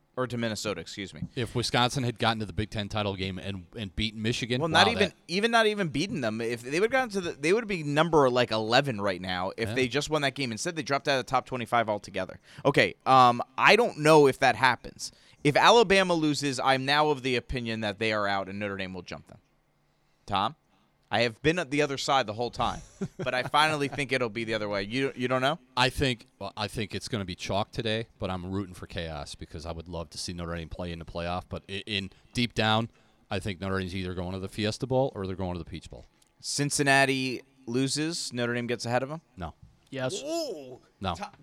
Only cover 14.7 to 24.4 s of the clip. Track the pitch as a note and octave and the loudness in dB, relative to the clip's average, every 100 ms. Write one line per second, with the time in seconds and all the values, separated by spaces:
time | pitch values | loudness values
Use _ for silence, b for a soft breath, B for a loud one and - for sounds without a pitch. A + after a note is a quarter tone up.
14.7 | A#2 - - - b b b D3 C3+ D#3+ | 2 -4 -14 -14 b b b 2 6 8
15.7 | A#3 G3 G3 F#3 E3+ D#3 C3+ C#3+ B2 C3+ | 8 8 4 4 2 2 0 -2 0 2
16.7 | C3+ C3+ D3 D3+ C3+ C3 A#2+ - C3 A#2 | 2 2 2 4 2 0 -2 -2 -6 -4
17.7 | A2 G#2+ G2+ A2 G#2+ G2+ G2 F#2 G2+ G#2 | -4 -4 -2 0 0 0 -2 -4 -6 -6
18.7 | G2 F#2 F#2 F2 D2 - - _ _ _ | -6 -8 -8 -12 -14 -16 -20 _ _ _
19.7 | _ _ _ _ _ - G2 A2 - _ | _ _ _ _ _ -4 0 0 -2 _
20.7 | _ _ _ _ G#2+ A#2+ A2 D3 F3 C#3 | _ _ _ _ 0 0 2 0 0 0
21.7 | C#3+ D3 C3+ - C3+ G#2+ G#2 A#2+ - A2+ | 0 0 0 2 2 2 -2 -6 -2 -4
22.7 | F#2 - - G3 - B2+ B2+ B2+ D3 D#3 | -4 -10 -12 -10 -6 -4 -2 0 4 4
23.7 | D3+ C#3+ C3+ C3 C3 A#2+ G#2+ | 2 -2 -4 -2 0 -2 -4